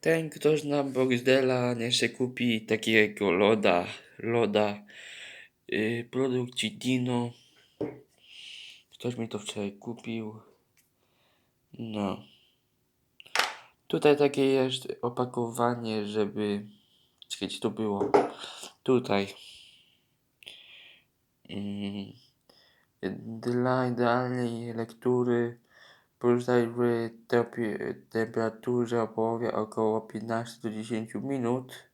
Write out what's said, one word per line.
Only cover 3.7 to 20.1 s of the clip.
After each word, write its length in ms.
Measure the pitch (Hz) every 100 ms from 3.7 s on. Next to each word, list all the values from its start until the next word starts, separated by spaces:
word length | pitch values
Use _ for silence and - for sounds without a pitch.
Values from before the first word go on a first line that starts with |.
| 87 92 - - -
loda, 640 | 113 117 107 104 104 104 - - - - - - - _ -
y, 360 | - 107 117 120
produkcji 600 | 127 131 123 123 - 110
Dino. 600 | 104 127 127 123 123 120 - _ _ _ _ - - _ _ _ - - - - - _
Ktoś 240 | - 123 123
mi 120 | 117
to 100 | 107
wczoraj 320 | - 107 101
kupił. 680 | 101 - 113 - 113 107 110 - _ _ _ _ _ _ _ _ _ _ _ _
No. 500 | - 113 107 101 - - _ _ _ _ _ _ _ _ _ - - - - - _ _
Tutaj 300 | 160 151 143
takie 280 | 143 139 135
jest 420 | 135 131 127 - -
opakowanie, 1080 | 120 123 127 123 117 117 120 120 117 110 104
żeby... 580 | 107 101 104 104 101 104 - _ _ _ _ -
Czekajcie, 320 | - 95 -
to 100 | 117
było 400 | 104 110 101 - - - - - - - _
tutaj. 440 | - 127 123 101 98 - - - - _ _ _ _